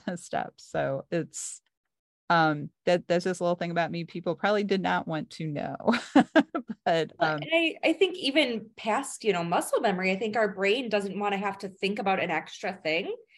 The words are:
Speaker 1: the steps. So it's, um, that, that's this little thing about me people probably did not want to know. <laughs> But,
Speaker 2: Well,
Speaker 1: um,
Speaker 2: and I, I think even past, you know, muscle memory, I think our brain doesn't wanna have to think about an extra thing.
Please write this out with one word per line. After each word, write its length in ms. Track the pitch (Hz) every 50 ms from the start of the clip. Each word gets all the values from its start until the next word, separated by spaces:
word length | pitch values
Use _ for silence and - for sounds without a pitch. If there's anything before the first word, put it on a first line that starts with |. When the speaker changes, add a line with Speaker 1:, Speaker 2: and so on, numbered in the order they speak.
| -
Speaker 1:
the 120 | - 180 175
steps. 520 | - - - - - - - - - -
So 360 | - 156 147 139 135 135 - -
it's, 500 | - 170 156 139 - - - - - - _ _ _ _ _ _ _ _ _ _ _ _ _ -
um, 400 | 175 170 160 156 151 147 143 156 - _ _
that, 220 | - 175 175 - -
that's 180 | 170 180 180
this 160 | 185 180 -
little 140 | 175 175 175
thing 160 | 175 175 170
about 200 | 170 175 170 156
me 120 | 165 170 170
people 320 | 170 - 170 170 180 165
probably 280 | - - 196 208 208 208
did 180 | 196 196 190
not 260 | 175 180 180 180 - -
want 240 | 160 156 - -
to 160 | - - 165 156
know. 300 | 147 143 - - 139 - - - 233 233 - - -
<laughs> 80 | - - - - 320 277 - - - 240 - 220 - _ 202
But, 240 | 175 165 156 - - -
Speaker 2:
Well, 140 | 170 160 156
Speaker 1:
um, 80 | 147
Speaker 2:
and 100 | 151 294 330
I, 220 | 330 330 320 - - -
I 80 | 302
think 240 | 330 - 392 359 339
even 520 | 370 - 269 262 320 294 247 233 220 208 - - -
past, 480 | - 220 208 247 285 - - - -
you 80 | 220 190
know, 100 | 175 170
muscle 380 | 170 175 247 320 - - 466
memory, 280 | 285 220 190 180 185 185
I 60 | 190
think 220 | 190 233 220 208 240
our 100 | 220 208
brain 400 | 190 185 196 196 208 262 262 226
doesn't 320 | 208 208 196 202 180 196
wanna 160 | 202 202 196
have 220 | 196 202 202 196 -
to 100 | - 190
think 320 | - - - 190 202 208
about 240 | 220 196 190 180 -
an 80 | 175
extra 480 | 165 160 165 - - - - 190 190 185
thing. 320 | - 156 156 165 208 349 440 480 - _ _